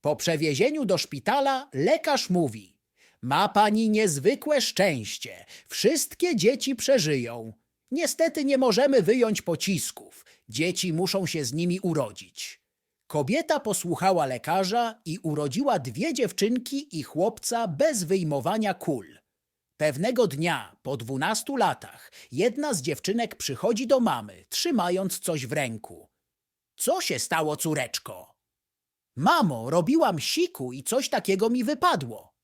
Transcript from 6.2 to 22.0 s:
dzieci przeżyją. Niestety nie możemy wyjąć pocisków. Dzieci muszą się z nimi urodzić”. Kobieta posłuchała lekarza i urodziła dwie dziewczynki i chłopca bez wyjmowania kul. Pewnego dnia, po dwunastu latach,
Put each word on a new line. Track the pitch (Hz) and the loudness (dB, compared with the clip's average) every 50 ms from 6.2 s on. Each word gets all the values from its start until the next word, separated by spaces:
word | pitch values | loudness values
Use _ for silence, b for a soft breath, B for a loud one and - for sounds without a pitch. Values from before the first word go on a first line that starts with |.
| - 359 339 | 0 0 0
dzieci | 220 156 208 277 - - 262 269 | 4 4 4 2 2 -2 -4 -4
przeżyją. | 240 - - 277 254 165 156 151 135 120 117 117 120 113 113 110 _ _ _ _ _ _ _ | -4 2 2 2 4 4 2 0 -2 -2 -4 -8 -12 -12 -14 -16 _ _ _ _ _ _ _
Niestety | 247 294 339 285 - - 320 330 320 330 294 | -4 -2 -2 -2 0 2 2 2 2 0 0
nie | 269 277 262 | 2 2 4
możemy | 262 254 208 196 269 285 269 262 185 | 4 4 4 4 4 6 6 4 6
wyjąć | 151 226 262 240 220 214 - - | 6 4 4 4 2 2 -2 -2
pocisków. | - 170 - - - 196 160 - - - - - - - - - b b b b _ | -4 -4 -2 -2 -2 -2 -2 -2 -4 -8 -12 -18 -20 -20 -20 -20 b b b b _
Dzieci | 110 110 160 175 175 - - 185 160 | -6 -2 -2 -2 -2 -2 -2 -2 0
muszą | 156 185 185 - 196 190 | 0 0 0 0 -2 -2
się | 165 - 165 143 | -2 -2 -4 -4
z | 110 123 | -4 -2
nimi | 156 170 180 175 185 | -2 0 0 0 0
urodzić”. | - 185 165 151 135 107 101 - - 92 _ - - - - _ _ _ _ _ _ _ _ _ _ | 0 -2 0 0 -2 -4 -6 -14 -20 -20 _ -14 -14 -14 -14 _ _ _ _ _ _ _ _ _ _
Kobieta | _ - 151 147 131 202 294 330 320 320 294 | _ -2 -2 0 0 0 -2 0 0 0 0
posłuchała | 285 226 196 - - 175 170 - 180 190 190 175 151 | 0 -2 -4 -4 -2 -4 -4 0 2 2 4 4 2
lekarza | 135 127 120 - - 165 190 196 180 208 240 240 233 220 226 _ | 0 -2 -6 -4 -2 0 0 0 0 0 0 0 -2 -4 _ _
i | - 156 - | -10 -10 -6
urodziła | _ 160 151 147 147 143 123 180 277 285 233 180 | _ -4 -2 -2 -2 -2 -2 0 0 2 2 0
dwie | 131 123 113 131 214 320 302 | 0 -4 -6 -4 -2 -2 0
dziewczynki | 233 254 185 - - 196 220 247 254 247 - 277 269 294 294 - 165 | 0 -2 -2 0 0 0 0 0 0 -4 -4 -8 -8 -8 _ -8 -8
i | 143 | -8
chłopca | - - 151 175 220 220 - - - 233 233 233 214 | -8 -2 0 0 0 -2 -4 -6 -4 -2 -2 -2 -2
bez | 156 139 277 320 302 220 180 | 0 2 2 2 2 0 0
wyjmowania | 151 190 196 175 156 147 139 120 160 196 220 220 202 185 | 0 0 0 0 0 -2 -2 -2 -2 -2 0 0 0 -2
kul. | - - - 151 120 95 76 - - _ _ _ _ _ _ _ _ _ _ _ | -2 -2 -4 -4 -4 -6 -12 -20 -20 _ _ _ _ _ _ _ _ _ _ _
Pewnego | _ 147 151 139 131 170 226 262 226 240 | _ 0 0 0 0 -2 -2 2 2 2
dnia, | 190 139 139 160 175 160 131 110 90 - _ _ | 2 2 0 -2 0 -2 -2 -4 -10 -18 _ _
po | 135 139 | -6 -6
dwunastu | 131 110 113 135 131 143 175 220 214 - - 277 | -6 -6 -6 -4 -2 0 0 -2 -2 -4 -4 0
latach, | 262 220 180 135 - - - - - | 2 2 2 2 -2 -8 -20 -20 -20